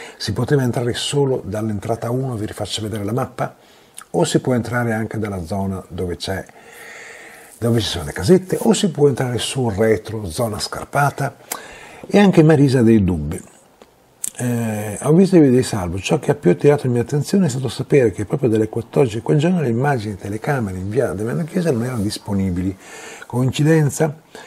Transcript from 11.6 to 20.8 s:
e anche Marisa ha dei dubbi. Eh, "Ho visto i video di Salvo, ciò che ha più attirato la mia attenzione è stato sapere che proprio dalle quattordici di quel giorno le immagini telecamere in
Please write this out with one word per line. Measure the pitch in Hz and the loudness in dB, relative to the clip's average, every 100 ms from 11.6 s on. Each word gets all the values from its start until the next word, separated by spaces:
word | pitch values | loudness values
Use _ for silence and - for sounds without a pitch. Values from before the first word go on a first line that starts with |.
| - - - - - | -14 -20 -20 -20 2
e | 196 | 6
anche | 202 175 | 6 8
Marisa | 156 151 143 131 | 6 8 6 6
ha | |
dei | 113 113 | 6 6
dubbi. | 92 85 73 87 - - _ _ _ _ _ _ - - | 4 0 -4 -8 -12 -20 _ _ _ _ _ _ -12 -6
Eh, | 123 120 113 107 107 98 | -4 -2 -2 -4 -6 -6
"Ho | 135 | 2
visto | 160 190 185 | 4 6 6
i | |
video | 143 123 | 6 6
di | |
Salvo, | - 110 87 92 | 2 -4 -4 -6
ciò | - 156 | -2 -2
che | - | 0
ha | 143 | 0
più | 175 | 2
attirato | 175 147 147 131 | 4 4 4 0
la | |
mia | 120 | -2
attenzione | 117 147 143 202 170 | 0 -2 0 2 2
è | |
stato | 127 127 | 0 -6
sapere | - 131 147 117 | -6 0 2 2
che | 92 101 | 0 -4
proprio | 151 127 | -2 0
dalle | 110 107 | 2 0
quattordici | 117 - 151 135 117 | -4 -4 0 0 -2
di | |
quel | - 151 | 0 0
giorno | 165 180 | 2 0
le | 139 | 0
immagini | 113 139 135 104 98 | 0 0 -2 -4 -10
telecamere | 98 107 - 139 104 | -8 -8 -4 -2 -4
in | 92 | -6